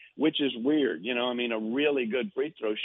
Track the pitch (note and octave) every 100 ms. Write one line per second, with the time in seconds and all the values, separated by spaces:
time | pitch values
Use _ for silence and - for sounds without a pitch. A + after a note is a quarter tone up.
0 | - - D#3 D3 C#3 A#2+ B2+ D3+ B2+ D#2+
1 | G#2 B2 B2 A#2+ A#2+ A2 A2 C3 D3 C#3
2 | A2+ B2+ G#2+ B2+ D3+ - G#2+ G#2+